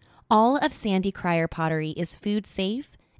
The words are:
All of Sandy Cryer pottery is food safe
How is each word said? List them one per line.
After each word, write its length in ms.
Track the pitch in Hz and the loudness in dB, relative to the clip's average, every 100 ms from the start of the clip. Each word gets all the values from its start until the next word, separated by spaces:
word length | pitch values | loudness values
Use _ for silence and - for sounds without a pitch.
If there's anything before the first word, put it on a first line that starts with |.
| _ _ - | _ _ 2
All 280 | 214 233 277 | 4 6 4
of 160 | 294 | 0
Sandy 360 | - 220 190 196 | -2 0 0 0
Cryer 380 | - 185 170 165 | -2 0 0 0
pottery 420 | - 160 160 156 | -2 -2 -2 -4
is 240 | 160 170 | -4 -6
food 320 | - 208 208 208 | -6 -2 -2 -2
safe 440 | - 190 233 - - _ _ | -4 -2 -4 -8 -18 _ _